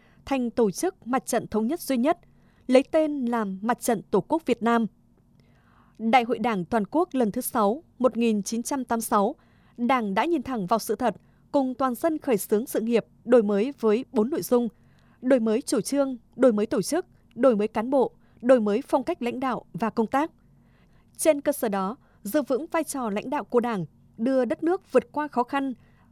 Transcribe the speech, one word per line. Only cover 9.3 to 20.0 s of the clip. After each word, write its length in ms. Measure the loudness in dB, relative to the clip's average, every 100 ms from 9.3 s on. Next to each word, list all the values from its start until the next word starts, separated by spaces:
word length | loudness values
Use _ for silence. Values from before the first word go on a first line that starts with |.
| -2 _ _ _ -4
Đảng 360 | 0 0 0
đã 120 | 0 0
nhìn 180 | 0
thẳng 240 | -2 -6 -2
vào 120 | -2
sự 160 | -2 -2
thật, 200 | -2 -4 _ _ _
cùng 220 | 0 0
toàn 220 | 0 -2 0
dân 220 | -2 -2
khởi 200 | 0 -2
xướng 280 | 0 -2 0
sự 160 | -4
nghiệp 240 | 0 0 -2 _ 4
đổi 180 | 4
mới 300 | 6 2 0 0
với 260 | 0 0 0
bốn 180 | -2 0
nội 120 | -2
dung: 260 | 0 0 0 -6 _ _ _ _
đổi 180 | 2 2
mới 220 | 4 -2
chủ 200 | 0 -4
trương, 360 | 0 -2 -2 -4 -12 2
đổi 180 | 4
mới 120 | 4 0
tổ 160 | -2
chức, 240 | -2 -4 -4 -14 _ 2
đổi 200 | 4 4
mới 120 | 0
cán 220 | -2 0
bộ, 220 | 2 0 -4 _ _
đổi 180 | 4 4
mới 220 | 4 -2 0
phong 160 | -2
cách 180 | -2 -6
lãnh 180 | -6 -4
đạo 260 | -4 -6 -8
và 160 | -6 -4
công 180 | -2